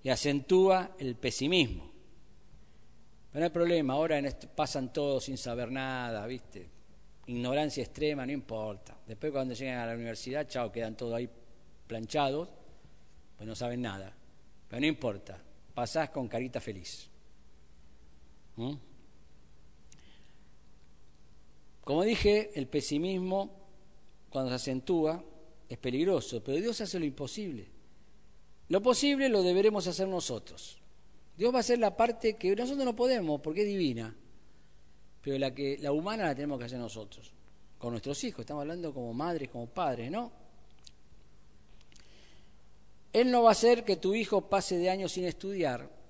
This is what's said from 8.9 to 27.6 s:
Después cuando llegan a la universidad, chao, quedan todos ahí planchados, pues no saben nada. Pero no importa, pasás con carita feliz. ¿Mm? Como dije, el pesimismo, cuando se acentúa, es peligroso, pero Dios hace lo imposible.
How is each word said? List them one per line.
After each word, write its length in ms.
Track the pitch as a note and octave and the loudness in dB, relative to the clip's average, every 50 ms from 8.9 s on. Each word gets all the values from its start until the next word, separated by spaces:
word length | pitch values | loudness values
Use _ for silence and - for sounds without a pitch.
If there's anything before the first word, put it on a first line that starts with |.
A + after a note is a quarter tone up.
| - - - | -16 -16 -14
Después 280 | - A2 G#2+ - D#3 C#3 | -14 -10 -4 -4 -2 0
cuando 200 | C#3 C3 B2+ A#2+ | 0 -2 -2 -4
llegan 260 | A2 C3+ C3 B2+ B2 | -4 -4 -4 -4 -4
a 60 | A#2 | -4
la 80 | A#2 A#2 | -4 -4
universidad, 520 | A#2 A#2 A#2 A2+ - - B2+ C3 D3 D3 | -4 -6 -6 -6 -6 -6 -4 -4 -4 -4
chao, 240 | - - C3 A#2+ G#2+ | -4 -2 -2 -2 -2
quedan 240 | G2 A#2 A2+ A2 A2 | -2 -4 -4 -4 -4
todos 200 | - B2+ A#2 A#2 | -6 -4 -2 -2
ahí 140 | A#2 B2 - - - - - - - - - - - - | -2 -4 -4 -8 -16 -18 -18 -18 -18 -18 -18 -18 -18 -12
planchados, 600 | - A2+ A2 A2+ A2 - D3+ C#3+ C3 C#3 D3+ F3 - - - - - - - - - - - - - - - - - - | -8 -6 -6 -6 0 2 2 2 4 2 -2 -4 -6 -12 -18 -18 -18 -18 -18 -20 -20 -20 -20 -20 -20 -20 -20 -20 -18 -16
pues 100 | - G#2 | -12 -10
no 80 | A2+ A2 | -10 -6
saben 280 | - B2 A#2+ A#2+ B2 | -4 -4 -4 -2 -2
nada. 340 | B2 A2 G2 G2 F#2+ G2 - - - - - - - - - - - - | -4 -4 -6 -8 -10 -12 -14 -18 -20 -20 -20 -20 -20 -20 -20 -18 -14 -10
Pero 100 | - A#2+ | -2 0
no 80 | C#3+ | 0
importa, 560 | D#3 D3+ - - A#2 G2 F#2+ - - F#2+ F#2 - - - - - - - | 0 0 0 -2 -2 -2 -2 -10 -14 -16 -16 -16 -18 -18 -18 -18 -10 -4
pasás 380 | - B2+ - - D#3+ D#3 - | -4 -4 0 0 0 -2 0
con 180 | - C#3+ B2+ G#2+ | -2 -4 -4 -2
carita 320 | - A#2 B2+ B2+ A#2+ - | -2 -4 -4 -4 -6 -6
feliz. 480 | - A2 G2+ F#2 F2 - - - - - - - - - - - - - - - - - - - - - - - - - - - - - - - - - - | -6 -6 -10 -10 -10 -12 -12 -14 -16 -18 -20 -20 -20 -20 -20 -18 -18 -18 -18 -18 -20 -20 -20 -18 -18 -18 -18 -18 -18 -18 -18 -18 -18 -20 -20 -20 -18 -16 -10
¿Mm? 200 | A2+ A#2 C3 D3 C#3 - - - - - - - - - - - - - - - - - - - - - - - - - - - - - - - - - - - - - - - - - - - - - - - - - - - - - - - - - - - - - | -8 -6 -6 -6 -8 -12 -16 -18 -18 -18 -20 -20 -20 -20 -20 -20 -20 -20 -20 -20 -20 -20 -20 -20 -20 -20 -20 -18 -18 -20 -20 -20 -20 -20 -18 -18 -18 -20 -18 -20 -20 -18 -18 -20 -18 -20 -20 -20 -20 -20 -20 -20 -20 -20 -20 -18 -18 -18 -18 -18 -18 -18 -18 -20 -12 -2
Como 200 | - C#3 D#3+ F#3 | 0 2 4 4
dije, 540 | A3 A#3 - - G#3 G#3 G#3+ G#3+ G#3 - | 4 4 6 6 6 6 6 2 0 -4
el 100 | D#3 C3 | -6 -4
pesimismo, 840 | - - D3 B2+ - C#3+ D3 E3+ F#3+ F#3+ F#3 F3+ F#3 F#3 G3 G3 - - - - - - - - - - - - - - - - - | 0 0 -2 0 2 0 0 0 0 0 0 0 2 0 0 0 -2 -8 -16 -18 -18 -18 -18 -18 -18 -18 -18 -18 -18 -18 -20 -18 -6
cuando 220 | - C3+ C3 B2+ | -2 -2 0 0
se 40 | B2+ | 0
acentúa, 680 | B2 - C#3+ C3 C3 - - F3+ E3 D#3 D#3 E3 F3+ - - - - - - - - - | -2 -2 -2 -2 -2 2 2 4 4 4 4 2 -2 -6 -14 -18 -18 -20 -20 -20 -20 -12
es 120 | - B2 - | -12 -12 -4
peligroso, 640 | - B2+ B2 C3+ E3 G3 F#3+ C#3+ - - - A2+ - | -2 0 2 4 4 4 4 2 2 -2 -6 -4 -2
pero 160 | C3+ C3+ D#3+ | 0 0 0
Dios 200 | G#3 A#3+ A3 - | 0 0 -2 -2
hace 200 | A3 F3 - F3+ | -4 -2 -2 -2
lo 60 | D#3+ | -2
imposible. 640 | D3 C3 - C#3+ B2 - G#3+ G#3+ F3+ C#3+ G#2+ | -2 -2 -4 -8 -6 -6 -6 -4 -4 -6 -8